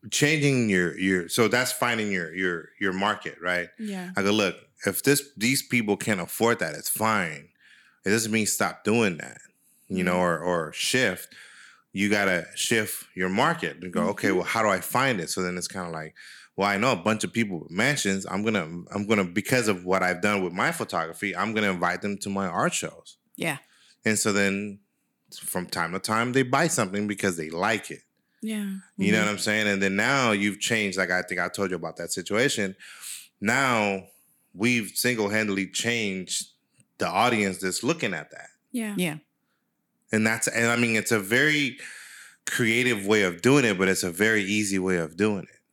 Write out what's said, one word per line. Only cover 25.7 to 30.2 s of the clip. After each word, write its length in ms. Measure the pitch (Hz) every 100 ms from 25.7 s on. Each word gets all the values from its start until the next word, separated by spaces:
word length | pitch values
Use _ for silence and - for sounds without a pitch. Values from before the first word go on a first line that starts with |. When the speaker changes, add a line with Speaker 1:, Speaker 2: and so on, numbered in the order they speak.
| - 82
Speaker 1:
to 60 | 92
time, 340 | - 110 120
they 100 | 127
buy 240 | 127 135 165
something 400 | - 101 101 104
because 300 | 98 101 85
they 120 | 78
like 400 | 82 98 110 -
it. 140 | 71 _ _ _ _
Speaker 2:
Yeah. 220 | 220 214 202 196 - -
Speaker 1:
You 140 | 101
know 60 | 110
Speaker 3:
Mm-hmm. 80 | 107
Speaker 1:
what 60 |
I'm 60 | 101
saying? 280 | 107 107 104
And 140 | 98
then 140 | 98 98
now 360 | 113 139